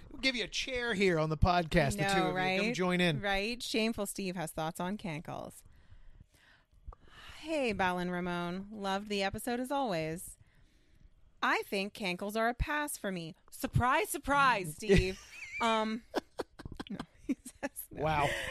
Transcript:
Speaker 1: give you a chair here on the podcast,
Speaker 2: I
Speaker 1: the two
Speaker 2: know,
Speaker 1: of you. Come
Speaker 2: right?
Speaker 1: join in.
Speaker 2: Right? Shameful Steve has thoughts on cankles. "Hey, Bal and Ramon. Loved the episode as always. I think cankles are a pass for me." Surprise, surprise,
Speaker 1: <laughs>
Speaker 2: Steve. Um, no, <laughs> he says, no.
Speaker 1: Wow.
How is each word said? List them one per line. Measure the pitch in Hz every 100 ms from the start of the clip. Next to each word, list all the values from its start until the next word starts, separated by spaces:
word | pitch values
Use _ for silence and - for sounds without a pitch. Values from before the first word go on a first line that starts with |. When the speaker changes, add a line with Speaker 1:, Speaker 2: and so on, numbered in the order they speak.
| - 269
Speaker 1:
give | 262
you | 254
a | 180
chair | - - 247 240
here | 196 196 160
on | 156
the | 156
podcast, | 180 175 165 175 139 104
Speaker 2:
I | 196
Speaker 1:
the |
two | 196
Speaker 2:
know, | 180
Speaker 1:
of | 180
you. | 185 190
Come | 214
Speaker 2:
right? |
Speaker 1:
join | 247 185 180
in. | 180 143
Speaker 2:
Right? | 202 196 208 240
Shameful | - 240 220 233 196
Steve | - 190
has | 180 160
thoughts | - 156 -
on | 180 208
cankles. | - 190 165 - - - - - - - - - - _ - - _ _ - - - - - -
"Hey, | 311 320 247
Bal | 196 185 180
and | 180
Ramon. | 180 180 175 175 185 202
Loved | 214 196 196 208
the | 202
episode | 196 214 - 240
as | 254
always. | 277 254 165 156 165 - - - _ - _ _ - - - - _
I | 247 359 427
think | 202 202
cankles | - 196 180 202 214
are | 226
a |
pass | 240 - 294 - -
for | 202
me." | 185 165 - -
Surprise, | - - - 247 294 427
surprise, | 330 269 285 269 214 170
Speaker 1:
<laughs> | 151
Speaker 2:
Steve. | 214 190 185 190 - - - -
Um, | 226 220 214 220 - - - - - - - - -
no, | 202 -
<laughs> | - -
he | 269
says, | - - - - -
no. | -
Speaker 1:
Wow. | 151 151 143 - -